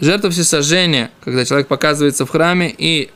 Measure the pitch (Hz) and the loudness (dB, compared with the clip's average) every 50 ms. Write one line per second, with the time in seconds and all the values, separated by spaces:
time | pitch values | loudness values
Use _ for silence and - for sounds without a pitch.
0 | 139 147 185 208 202 190 165 175 165 - - 156 139 143 165 185 180 170 151 127 | 0 0 2 2 0 -2 -2 0 0 0 0 0 0 0 2 2 2 2 0 0
1 | 113 - - - - - 127 127 123 - 135 143 139 - 143 135 - 151 147 147 | -2 -4 -8 -12 -8 -4 -2 -2 0 0 0 0 0 0 -2 0 0 0 0 2
2 | 147 143 131 - 135 127 - 156 160 175 180 180 175 156 - - - 165 165 151 | 0 0 0 0 -4 -2 0 0 2 2 2 0 0 -2 -4 -4 -2 0 0 0
3 | 131 - - | -2 -6 -6